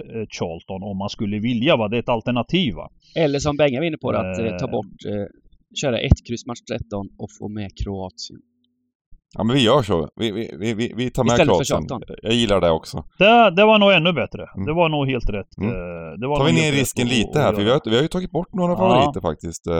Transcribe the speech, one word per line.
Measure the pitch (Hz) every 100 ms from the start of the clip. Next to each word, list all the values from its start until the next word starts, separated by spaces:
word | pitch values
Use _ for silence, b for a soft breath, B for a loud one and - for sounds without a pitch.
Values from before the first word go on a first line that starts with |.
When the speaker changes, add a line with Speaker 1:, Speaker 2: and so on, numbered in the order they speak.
| - 113
Speaker 1:
eh, | 104
Charlton | - 90 82 - 95
om | 104 95
man | 101
skulle | - 104 104
vilja, | 117 117 147 135
va? | 101
Det | 117
är |
ett | -
alternativ, | 117 127 123 - 180 143 76
va? | - _ b 160
Speaker 2:
Eller | 151 139
som | 143 147
Benga | 147 127
var | 165
inne | 151
på, | 120
att, | 113 92 110
eh, | 113 -
ta | 127
Speaker 1:
Eh. |
Speaker 2:
bort, | 117 98 - 104
eh, | 101 101 _ _ _ _ -
köra | 143 113
ett | 123 - -
kryss | 117 127
match | 120 -
tretton | 120 117 101 98 -
och | 104 -
få | 107
med | 107 98 -
Kroatien. | 101 98 92 - - - _ _ _ _ _ _ - - _ -
Speaker 3:
Ja, |
men | 110 139
vi |
gör | 110 143
så. | 98 85 73 -
Vi, | 110
vi, | 101 104 69
vi, | 110
vi, | 107 117 110
vi | 123
tar | -
med | 117
Speaker 2:
Istället | 120 147 87
för | -
Speaker 3:
Kroatien. | 82 78
Speaker 2:
Charlton. | 127 - -
Speaker 3:
Jag | 107
gillar | 120 110 95
det | 85
också. | 80 - - - -
Speaker 1:
Det, | 202 233 214 170
det | 214
var | 214
nog | 202
ännu | 180 170
bättre. | 143 95 92 82 -
Speaker 3:
Mm. | 104
Speaker 1:
Det |
var | 165 165
nog | 151 135
helt | 123 113
rätt. | 104 95 -
Speaker 3:
Mm. | 101
Speaker 1:
Eh, | 92 87 85 80 87
det | 131
var | 143
Speaker 3:
Tar |
Speaker 1:
nog | 151
Speaker 3:
vi | 160
Speaker 1:
helt | 156
Speaker 3:
ner |
Speaker 1:
rätt | 139
Speaker 3:
risken | 123 - 120
Speaker 1:
att, |
Speaker 3:
lite | 123 -
Speaker 1:
att | 147 110
Speaker 3:
här, |
för | 104
vi | 104
Speaker 1:
göra. |
Speaker 3:
har, | 139 110
vi | 117
har |
ju | 160
tagit | 185 185
bort | 165 175
några | 185 175
Speaker 1:
Ja. | 175
Speaker 3:
favoriter | 117 123 143 98
faktiskt, | 85 73 85 -
eh, | -